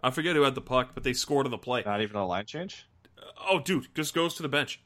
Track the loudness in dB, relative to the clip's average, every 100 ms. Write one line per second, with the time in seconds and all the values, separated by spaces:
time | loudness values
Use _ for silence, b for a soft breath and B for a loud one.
0 | -2 0 2 4 4 2 0 0 0 -4
1 | -2 -2 0 2 2 -2 -2 -2 0 -2
2 | -2 -2 -2 -2 -4 -8 -10 -12 -20 _
3 | _ _ -20 -10 2 2 4 0 0 -6
4 | -2 0 0 0 -2 0 0 -6